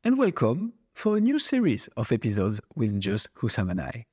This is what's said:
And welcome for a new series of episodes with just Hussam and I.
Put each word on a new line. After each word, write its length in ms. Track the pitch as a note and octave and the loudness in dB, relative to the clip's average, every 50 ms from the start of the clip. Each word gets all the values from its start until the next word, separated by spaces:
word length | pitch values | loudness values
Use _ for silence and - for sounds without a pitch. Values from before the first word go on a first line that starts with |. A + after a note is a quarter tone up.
| _ | _
And 140 | A3 C4 C4 | 2 2 4
welcome 560 | C4 G3 E3 - C3+ A2 A#2+ E3+ G#3 A#3 - _ _ _ | 2 2 2 2 0 0 2 0 -4 -6 -8 _ _ _
for 240 | _ - - G#3+ G#3+ | _ -4 0 0 2
a 40 | G#3+ | 4
new 180 | G#3+ A#3+ C#4+ D4+ | 4 4 2 2
series 500 | - - - B3+ A#3 E3+ A2 - - - _ | 0 0 0 2 2 2 2 0 -4 -8 _
of 160 | - A2+ - | -6 0 0
episodes 480 | B2 A2 - A2+ G2+ G2+ F#2+ G#2 G#2+ G#2 - _ - | 0 0 0 0 0 2 0 0 -2 -4 -8 _ -4
with 260 | - A#2+ G#2+ G#2 G2+ | -2 -2 0 0 -2
just 320 | F#2+ G2 G2+ G#2+ - - _ | -2 -2 -2 -2 -4 -8 _
Hussam 340 | - - A2+ - - G2 F2+ | -4 -4 -2 -2 -2 -2 -2
and 100 | F2+ F#2 | -2 -4
I. 240 | C#2+ C2 - A#2 A#2 _ | -6 -6 -10 -12 -14 _